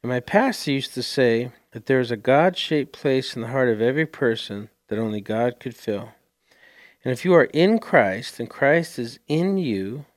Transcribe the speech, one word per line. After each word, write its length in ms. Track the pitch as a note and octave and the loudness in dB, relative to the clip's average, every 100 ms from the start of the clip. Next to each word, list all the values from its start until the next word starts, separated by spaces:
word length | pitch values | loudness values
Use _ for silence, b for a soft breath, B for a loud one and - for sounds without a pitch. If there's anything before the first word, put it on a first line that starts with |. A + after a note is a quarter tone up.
And 80 | B2 | -2
my 80 | B2 | -4
pastor 520 | - G3+ C4 A3 - | 2 2 2 -2 -2
used 220 | C3+ - | -4 -4
to 100 | - | -8
say 480 | A#2+ - B2 A2+ B2 - _ | -6 2 4 2 -2 -10 _
that 160 | A#2 - | -18 0
there 120 | C3 | 0
is 120 | A#2+ | 0
a 60 | A#2 | -2
God-shaped 760 | B2+ C#3 F3 F3+ - D#3 C3+ | 2 4 4 0 -2 -2 -4
place 440 | - D3 C3 B2+ - | -4 0 0 -2 -8
in 60 | |
the 60 | A2+ | -6
heart 220 | C3+ B2 | 0 2
of 120 | G#2+ | 2
every 240 | A#2 C#3 D#3 | 2 0 -2
person 640 | - B2+ A2+ - G2+ A2 _ _ | 0 -2 -2 -6 -12 -12 _ _
that 100 | G#2+ | -4
only 220 | A2+ G#2+ | -4 -6
God 380 | G2 A2 A#2+ A#2+ | -4 -2 -2 -4
could 160 | C3 A2+ | -12 -10
fill. 340 | - G2+ A#2 _ _ _ b b b b b b | -6 -6 -6 _ _ _ b b b b b b
And 80 | B2 | -6
if 140 | B2 F3+ | -4 4
you 80 | |
are 120 | F3 C3+ | 4 4
in 340 | D3+ F3+ A3 | 2 2 2
Christ 600 | - D#3 G#2 F#2+ C3 - | 2 2 2 0 -8 -10
and 100 | A#2 | -12
Christ 500 | - C#3 E3 D#3+ - | 0 2 2 0 -8
is 200 | A#2 - _ | -10 -10 _
in 300 | D3+ F#3 G3 | 0 0 0
you 480 | D#3+ G2+ F#2+ C3+ C#3+ | 0 -2 -4 -8 -14